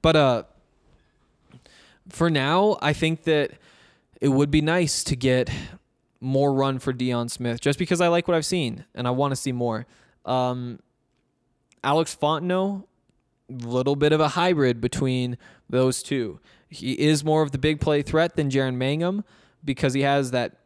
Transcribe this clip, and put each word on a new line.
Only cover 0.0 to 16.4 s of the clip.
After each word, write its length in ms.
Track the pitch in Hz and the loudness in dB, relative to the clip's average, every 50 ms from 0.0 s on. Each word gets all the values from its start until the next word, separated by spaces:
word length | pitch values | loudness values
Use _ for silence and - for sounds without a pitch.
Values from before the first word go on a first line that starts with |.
But, 140 | - 160 156 | 4 4 4
uh, 280 | 156 143 131 123 113 - _ _ _ _ _ _ _ _ _ _ _ _ _ _ _ _ _ _ _ _ _ - - _ - - - - _ _ _ _ 185 | 6 4 4 2 0 -4 _ _ _ _ _ _ _ _ _ _ _ _ _ _ _ _ _ _ _ _ _ -20 -20 _ -20 -20 -20 -20 _ _ _ _ -20
for 220 | - - 165 170 | -4 -2 0 2
now, 460 | 160 143 131 143 160 185 202 214 208 - | 2 2 2 2 2 4 4 2 2 2
I 120 | - 147 147 | 0 -2 0
think 300 | - 165 160 165 156 - | 0 0 -2 -2 -2 0
that 280 | 165 156 147 143 - - - _ - _ _ _ _ _ _ _ _ _ - | 0 2 2 0 -2 -6 -16 _ -20 _ _ _ _ _ _ _ _ _ -2
it 80 | - 143 | 0 2
would 200 | 135 135 147 147 | 2 2 2 2
be 120 | 139 156 | 2 2
nice 420 | 151 156 165 180 175 143 - - - | 2 2 2 0 0 0 -2 -4 -2
to 120 | - 143 | -4 -4
get 320 | 123 123 131 127 127 123 - - - - - - - _ _ _ _ _ _ _ _ | 0 2 2 2 2 0 -2 -4 -8 -10 -12 -16 -20 _ _ _ _ _ _ _ _
more 320 | 127 131 135 139 139 143 139 | -6 -2 0 2 2 2 2
run 260 | 135 135 139 135 127 | 2 2 0 -2 -2
for 140 | - 139 127 | -4 -6 -4
Deion 360 | 123 123 127 123 120 120 113 | -2 -2 -2 0 -2 -2 -4
Smith 300 | - - 123 120 117 120 | -6 -6 -4 -4 -4 -2
just 200 | - 147 143 - | -2 -2 0 0
because 200 | 180 - 180 170 | 0 -2 0 2
I 80 | 180 | 2
like 200 | 170 170 170 165 | 2 2 2 2
what 100 | - 175 | 2 0
I've 80 | 165 147 | 0 0
seen 400 | - 185 180 147 117 - - - _ _ | -2 -2 -2 -2 -4 -6 -8 -16 _ _
and 120 | - 123 | -4 -2
I 40 | 123 | -2
wanna 240 | 127 131 143 139 135 | 0 0 0 -2 -2
see 160 | - - 135 | -4 -4 -6
more. 360 | 123 123 120 120 113 110 123 _ _ _ _ _ _ _ _ | -4 -2 -2 -2 -2 -4 -8 _ _ _ _ _ _ _ _
Um, 560 | - 127 127 127 123 123 127 123 123 117 - _ _ _ _ _ _ _ _ _ _ _ _ _ _ _ _ _ _ _ _ - | -2 -2 0 0 -2 -2 -4 -8 -10 -12 -14 _ _ _ _ _ _ _ _ _ _ _ _ _ _ _ _ _ _ _ _ -2
Alex 320 | 135 143 160 165 - - | 0 0 0 0 -2 -4
Fontenot, 720 | _ - 147 160 151 180 180 180 185 190 196 202 190 - _ _ _ _ _ _ _ _ _ _ _ _ - | _ 0 0 0 0 -2 -2 -2 0 0 -2 -4 -8 -12 _ _ _ _ _ _ _ _ _ _ _ _ -14
little 460 | 131 123 117 117 120 127 127 139 143 | -12 -10 -8 -2 -2 0 2 0 0
bit 180 | 143 147 151 156 | 2 2 2 4
of 80 | 156 | 4
a 80 | 156 147 | 2 0
hybrid 500 | - 175 175 185 180 151 139 123 120 117 | 2 0 2 2 2 4 4 2 2 0
between 580 | 117 123 - - 139 131 127 127 123 123 120 - - - - _ _ | -2 -4 -2 -2 -2 0 0 0 -2 -4 -6 -8 -12 -20 -20 _ _
those 360 | - - 127 131 131 127 - - | -2 0 2 2 2 0 -2 -4
two. 360 | - 139 131 117 104 76 - | -4 -2 -2 -2 -4 -8 -14